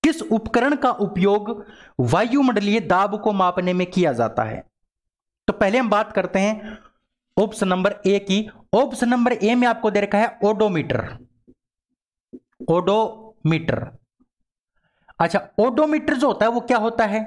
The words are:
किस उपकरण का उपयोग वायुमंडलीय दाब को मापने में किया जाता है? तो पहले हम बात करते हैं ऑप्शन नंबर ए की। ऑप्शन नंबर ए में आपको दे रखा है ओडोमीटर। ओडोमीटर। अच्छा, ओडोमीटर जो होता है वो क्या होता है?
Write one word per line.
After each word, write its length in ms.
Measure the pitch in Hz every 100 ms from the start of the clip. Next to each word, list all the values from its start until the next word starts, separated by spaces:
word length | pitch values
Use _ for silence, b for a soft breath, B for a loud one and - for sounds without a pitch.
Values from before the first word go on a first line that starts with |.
| 302
किस 160 | -
उपकरण 540 | 220 220 220 240 262 294
का 140 | 254
उपयोग 720 | - 202 180 190 208 202 233 B B B B
वायुमंडलीय 800 | 123 160 233 277 262 214 202 220
दाब 400 | 220 185 202 208
को 100 | 214
मापने 400 | 202 180 180 180
में 120 | 180 180
किया 240 | 185 170
जाता 300 | 117 113 -
है? 200 | 110 110 - _ _ _ _ _ _ _ -
तो 60 |
पहले 240 | - 202 240
हम 120 | 240
बात 220 | 208 214
करते 280 | 202 180 190
हैं 380 | 196 214 214 220 B B _ _ _ -
ऑप्शन 300 | 208 - 190
नंबर 280 | 185 190 - 190
ए 140 | 202
की। 280 | 196 190 214 B _
ऑप्शन 360 | 208 277 254 240
नंबर 240 | 247 233
ए 220 | - 208 247
में 120 | 247
आपको 240 | 233 220
दे 100 | 202
रखा 160 | 202 202
है 200 | 220 -
ओडोमीटर। 640 | 202 208 214 170 131 117 95 - - _ _ _ _ _ _ _ _ _ _ - _ _ -
ओडोमीटर। 1160 | 165 180 208 220 - - _ 151 160 165 - - - _ _ _ _ _ _ _ _ b b b b
अच्छा, 220 | 165 196 196 -
ओडोमीटर 540 | 233 262 311 302 302
जो 140 | 277 277
होता 180 | 208 214
है 60 |
वो 80 | 233
क्या 160 | 240 247
होता 280 | 220 233 220
है? 200 | 208